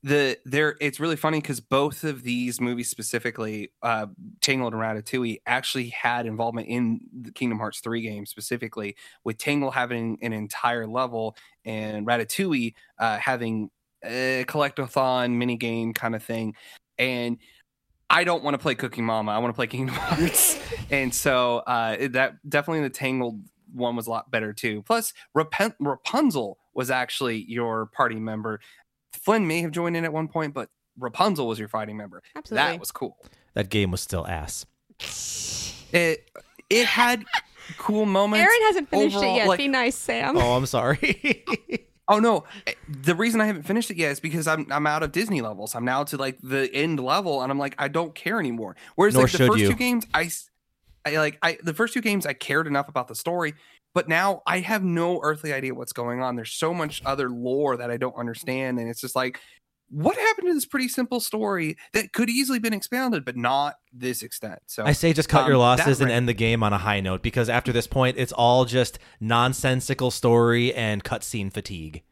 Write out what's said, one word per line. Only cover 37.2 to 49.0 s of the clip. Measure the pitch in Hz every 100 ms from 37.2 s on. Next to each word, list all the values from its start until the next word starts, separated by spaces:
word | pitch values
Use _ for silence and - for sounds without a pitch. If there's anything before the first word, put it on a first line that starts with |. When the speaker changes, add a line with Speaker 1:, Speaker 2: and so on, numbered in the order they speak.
| 202 - - - - -
Speaker 1:
cool | - 208 214
moments | 190 208 214
Speaker 2:
Aaron | 359 466 440
hasn't | 359 285
finished | - - -
it |
Speaker 1:
overall, | - 370
Speaker 2:
yet. | 196
Speaker 1:
like | 185
Speaker 2:
Be | 277
nice, | 262 240 -
Sam. | - 233 - 302
Speaker 3:
Oh, | 120 123
I'm | 131
sorry. | 123 120 147 - - 294 - -
<laughs> | 240 - - _ _ -
Speaker 1:
Oh, | 208
no. | 233 196 - 208 -
Eh, | - -
the | 139 139
reason | 170 226 220
I |
haven't | 214 190
finished | 151 214 233
it | 170
yet | 156
is | 139
because | 165 160 151
I'm, | 160 -
I'm | 143 151
out | 151
of | 156
Disney | 156 220 175
levels. | 113 98 107
I'm | 117
now | 120 131
to, | 143 143
like, | 135 135
the | 131 135 135
end | 139 156 151
level, | 127 170 185 139
and | 127
I'm | 139
like, | 143 -
"I | 143
don't | 156 165
care | - 170 226
anymore." | 147 117 107 - -
Whereas, | -